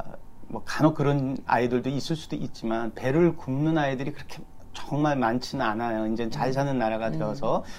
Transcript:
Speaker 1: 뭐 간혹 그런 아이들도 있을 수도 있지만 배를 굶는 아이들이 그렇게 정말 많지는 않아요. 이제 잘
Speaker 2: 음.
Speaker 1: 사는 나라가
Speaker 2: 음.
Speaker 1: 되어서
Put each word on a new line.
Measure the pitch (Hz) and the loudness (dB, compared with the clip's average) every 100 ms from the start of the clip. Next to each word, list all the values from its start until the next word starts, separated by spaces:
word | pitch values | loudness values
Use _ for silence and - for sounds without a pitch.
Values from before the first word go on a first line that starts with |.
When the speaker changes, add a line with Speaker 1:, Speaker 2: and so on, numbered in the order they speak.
| - - - - - | -6 -8 -10 -12 -8
Speaker 1:
뭐 | 110 - | -6 -4
간혹 | - 156 156 | 4 4 6
그런 | 143 143 131 135 - | 2 2 2 -2 2
아이들도 | 120 123 123 127 | 2 4 2 0
있을 | 139 - 160 | -2 -2 -4
수도 | - 151 | -4 -6
있지만 | 127 - 113 113 113 - | -6 -4 -2 -2 -2 -2
배를 | 131 156 170 165 | 2 4 4 4
굶는 | 131 135 156 160 | -2 0 2 2
아이들이 | 139 131 139 | 2 0 -4
그렇게 | - - - - - - | -6 -8 -10 -10 -14 -12
정말 | - - 143 151 135 | -10 -4 2 2 4
많지는 | 113 123 - 135 117 | 2 2 -2 -2 0
않아요. | 110 120 110 110 | 0 -2 -2 0
이제 | 113 117 | 0 -2
잘 | - 127 | 0 0
Speaker 2:
음. | |
Speaker 1:
사는 | 131 139 131 | 2 2 2
나라가 | 110 110 113 | 0 0 -2
Speaker 2:
음. | 156 | 0
Speaker 1:
되어서 | 107 95 113 165 - | -2 0 0 0 -2